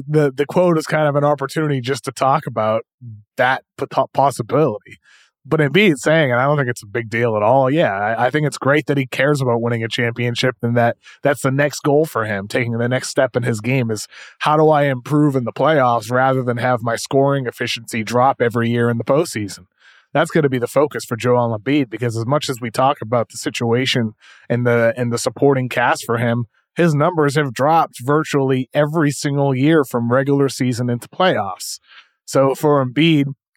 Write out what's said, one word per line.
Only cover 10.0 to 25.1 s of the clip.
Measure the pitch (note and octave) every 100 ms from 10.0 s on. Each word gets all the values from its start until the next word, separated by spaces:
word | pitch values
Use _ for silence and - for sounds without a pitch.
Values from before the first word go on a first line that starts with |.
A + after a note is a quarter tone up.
| A#2+ A2+ A#2+ A#2+ C3 -
and | A#2 A#2+
that | A#2+ - - -
that's | C#3+ D3
the | C#3
next | C3+ D3 -
goal | D3+ C#3+
for | D#3+ A2+ G#2+
him. | G2+ G#2
Taking | C3 A#2 A#2
the | A#2+
next | B2+ -
step | - C3
in | B2+
his | A#2+ A2
game | A2+ C3+ A#2
is, | G#2+ - - - -
"How | D3+ D3+
do | D#3
I | D3+
improve | C#3+ B2+ A#2+ D3 D3+ C3
in |
the | A#2
playoffs | - C#3 D#3 B2+ A#2+ A2
rather | B2+ C3 C3
than | B2 A#2+
have | B2+ B2
my | A#2 A2+
scoring | - C3+ C#3 C#3 A#2+
efficiency | - C3+ - A2 A#2
drop | G#2+ A#2+ C3 B2+
every | A#2+ A#2 A#2
year | A#2+ A#2
in | A#2
the |
postseason?" | A2+ C#3 - A2 G2+ - F2+ _ _ _ _
That's | C#3+ E3
gonna | E3+ C#3+
be | B2+
the | A#2
focus | C3+ D3 A2+ -
for | A2+
Joel | B2 B2 A#2+ A2
Embiid, | A2+ D3 B2
because | G#2+ A#2+ A2
as | A2+
much | D3 -
as | B2+
we | A#2+
talk | - C3 D3
about | G#2+ A#2+ A2
the | -
situation | - - A#2 A#2+ C3 B2+ A2 - - - -
and | A#2+ B2
the, | A#2+ A#2 A#2+
and | B2